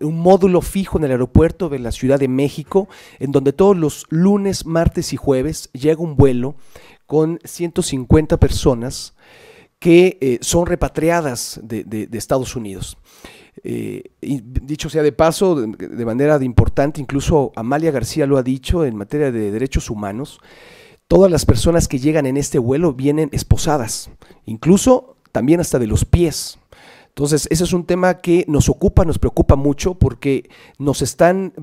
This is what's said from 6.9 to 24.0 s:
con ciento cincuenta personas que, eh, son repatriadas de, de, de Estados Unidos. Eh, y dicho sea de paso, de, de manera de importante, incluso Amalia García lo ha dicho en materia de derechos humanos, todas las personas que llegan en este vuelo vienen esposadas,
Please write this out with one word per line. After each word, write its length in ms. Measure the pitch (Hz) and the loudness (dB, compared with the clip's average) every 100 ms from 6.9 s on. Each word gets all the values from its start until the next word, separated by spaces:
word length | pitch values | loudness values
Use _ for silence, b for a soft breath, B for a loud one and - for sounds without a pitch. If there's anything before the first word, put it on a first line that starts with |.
| b - | b -4
con 320 | 147 160 170 | 0 0 -2
ciento 380 | - - 170 185 | -10 -8 -6 -4
cincuenta 560 | - 135 120 156 151 165 | -4 -4 2 2 2 2
personas 760 | 139 - 156 117 123 - - _ b b b b b _ | 2 2 0 0 -4 -10 -14 _ b b b b b _
que, 380 | 175 170 185 - | 4 6 6 2
eh, 160 | 135 120 | -2 -2
son 260 | - 170 175 | -2 -2 0
repatriadas 920 | 175 143 - 160 170 147 117 - - | -2 -4 -2 0 0 -2 -6 -10 -12
de, 220 | 113 110 | -10 -10
de, 220 | - 110 98 | -8 -8 -8
de 120 | 110 | -8
Estados 380 | - 135 123 127 | -4 -4 -4 -8
Unidos. 400 | 104 95 - - B B B B B - | -10 -10 -14 -16 B B B B B -16
Eh, 480 | - 120 107 101 - - | -10 -8 -8 -12 -14 -14
y 200 | - 139 | -8 -8
dicho 500 | 113 127 135 151 160 | -6 -8 -6 -8 -4
sea 120 | 160 | 0
de 100 | 151 | 0
paso, 420 | - 165 165 190 | 4 2 2 0
de, 340 | 156 110 - - | 0 -2 -6 -10
de 160 | 110 | -8
manera 340 | 117 120 147 151 | -4 0 2 2
de 60 | |
importante, 560 | 131 113 - - 139 151 | 0 2 2 2 -2 -4
incluso 520 | 131 139 143 160 127 | -6 -4 0 0 0
Amalia 380 | - 113 147 160 | -4 -4 -2 0
García 340 | 135 - 156 139 | -2 -4 -2 0
lo 100 | 139 | 0
ha 60 | |
dicho 420 | 127 131 - 175 | 0 -4 -2 -2
en 120 | 143 107 | -2 -4
materia 340 | 101 147 143 | -6 -2 -2
de 220 | 117 104 | -2 -4
derechos 380 | 107 135 - - | -4 -4 -4 -6
humanos, 500 | 104 101 107 147 - B B B B B B - | -8 -8 -8 -12 -16 B B B B B B 2
todas 240 | 170 190 | 4 6
las 140 | 156 | 4
personas 420 | - - 170 170 - | 2 2 4 2 2
que 120 | 131 | 0
llegan 280 | 143 156 135 | 0 0 0
en 100 | 139 | 0
este 220 | 139 147 | -2 -2
vuelo 360 | 120 139 170 | 0 2 0
vienen 340 | 127 139 151 151 | 0 0 0 -2
esposadas, 800 | - - - 170 151 107 - | -2 2 2 2 -2 -2 -8